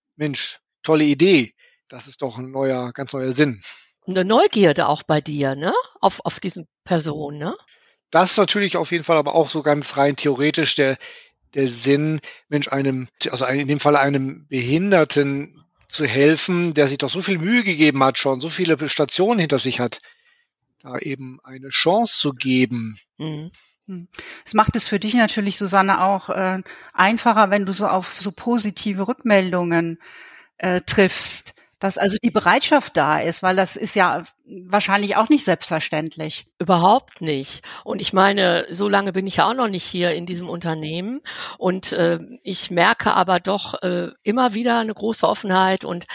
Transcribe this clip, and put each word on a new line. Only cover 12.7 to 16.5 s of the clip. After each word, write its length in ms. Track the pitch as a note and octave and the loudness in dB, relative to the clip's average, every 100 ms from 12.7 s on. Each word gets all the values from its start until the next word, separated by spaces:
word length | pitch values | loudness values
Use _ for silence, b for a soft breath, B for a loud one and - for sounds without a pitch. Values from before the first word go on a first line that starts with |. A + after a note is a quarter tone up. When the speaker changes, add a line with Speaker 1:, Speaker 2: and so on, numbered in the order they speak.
| C#3 C#3 C3 B2+ - - | -2 -2 -2 -6 -6 -4
Speaker 1:
also 160 | B2 B2+ | -2 0
ein-, 140 | C3+ | -2
in 80 | C#3 | 0
dem 120 | D3 | 0
Fall 160 | D3 D3 | 4 4
einem 520 | C#3 C#3 C3+ D3 - | 4 0 -4 -8 -8
Behinderten 1160 | C3 A#2+ D#3+ G3+ F3+ D3+ C#3+ C#3 C#3 D3 _ _ _ - | -4 0 0 4 4 4 2 0 -2 -8 _ _ _ -10
zu 180 | - C#3 | -4 -2
helfen, 680 | B2+ D3 D#3+ - | 4 4 4 0